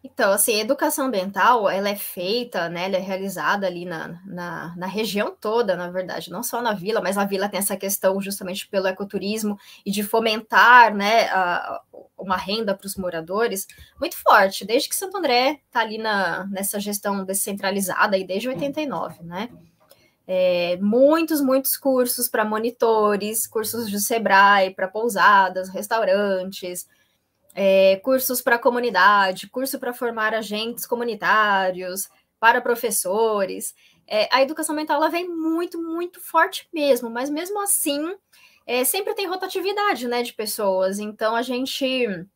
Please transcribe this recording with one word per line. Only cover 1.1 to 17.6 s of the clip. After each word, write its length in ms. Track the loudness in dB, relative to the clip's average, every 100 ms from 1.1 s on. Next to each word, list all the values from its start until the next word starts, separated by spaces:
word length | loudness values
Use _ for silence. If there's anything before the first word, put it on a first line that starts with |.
| -2 -2 2 4 4 2
ela 180 | 0 -2
é 80 | -4
feita, 720 | -8 -8 -4 -4 -4 -4 -4
né, 200 | -4 -2
ela 100 | -2
é 20 |
realizada 680 | -2 -6 -6 -4 -2 0 -2
ali 180 | -4 -8
na, 340 | -8 -10 -14 -14
na, 500 | -12 -10 -10 -10 -8
na 120 | -6
região 460 | -4 -4 -2 -4 -6
toda, 360 | -2 0 0 -2
na 160 | -2
verdade, 400 | -6 -6 -8 -8
não 100 | -8
só 180 | -6 -4
na 140 | -2
vila, 260 | -2 -2 -2
mas 200 | 0 -2
a 40 |
vila 240 | -2 -2 -2
tem 120 | -4
essa 180 | -4 -4
questão 420 | -6 0 0 0
justamente 480 | -4 -8 -8 -10 -4
pelo 200 | -2 -2
ecoturismo 680 | -4 -8 -6 -4 -4 -4 -6 -12 -12 -6
e 60 |
de 100 | -4
fomentar, 880 | 0 0 0 -2 2 6 8 10 8
né, 360 | 4 2 2 2
a, 540 | 0 0 -2 -4 -10 _ -20 -20 -14
uma 180 | -6 -4
renda 400 | -2 -4 -2 -4
pros 200 | -8 -8
moradores 720 | -6 -6 -6 -2 -2 -4 -10 -18 -20 _
muito 160 | -8 -2
forte, 480 | 6 6 6 0 0
desde 240 | 0 0
que 60 | -6
Santo 220 | -6 -4
André 420 | 2 2 2 -2 _
tá 100 | -4
ali 160 | -4 -4
na, 460 | -2 0 0 -2 -6
nessa 320 | -6 -4 -4
gestão 440 | -6 -6 -4 -4
descentralizada 920 | -4 -4 -4 -4